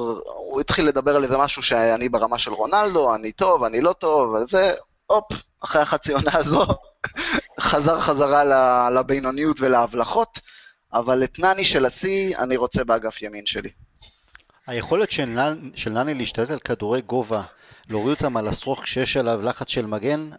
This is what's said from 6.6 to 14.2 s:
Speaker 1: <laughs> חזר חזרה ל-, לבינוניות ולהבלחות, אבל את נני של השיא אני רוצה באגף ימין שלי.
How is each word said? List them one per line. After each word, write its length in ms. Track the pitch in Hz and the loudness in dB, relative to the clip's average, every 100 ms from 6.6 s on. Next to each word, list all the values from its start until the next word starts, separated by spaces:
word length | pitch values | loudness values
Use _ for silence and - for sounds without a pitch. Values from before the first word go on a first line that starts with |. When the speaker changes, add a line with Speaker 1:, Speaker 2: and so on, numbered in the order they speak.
| 196 - - _ - - | 2 -2 -8 _ -10 -6
Speaker 1:
<laughs> 440 | 349 - - - | -4 -4 -4 -4
חזר 400 | 127 151 147 160 | 0 2 2 2
חזרה 440 | - 143 143 143 | 2 2 4 4
ל-, 540 | 143 135 127 123 123 127 | 6 6 6 4 4 2
לבינוניות 600 | 127 139 131 135 156 143 | 2 0 -2 -2 -2 0
ולהבלחות, 800 | 131 127 120 120 113 - 226 - - - - _ _ | 2 4 2 0 -2 0 -2 -4 -20 -20 -20 _ _
אבל 320 | 117 117 127 | -2 0 2
את 140 | 127 - | 0 0
נני 260 | 180 190 | 0 2
של 220 | 185 147 131 | 0 2 0
השיא 520 | - 190 196 190 - | 0 -4 -2 -2 -2
אני 180 | 127 127 | -2 0
רוצה 280 | 123 - | 0 -2
באגף 380 | 120 113 110 - | 0 0 -2 -8
ימין 240 | 107 104 104 | -10 -10 -8
שלי. 240 | 107 - - - _ - _ | -6 -8 -12 -20 _ -20 _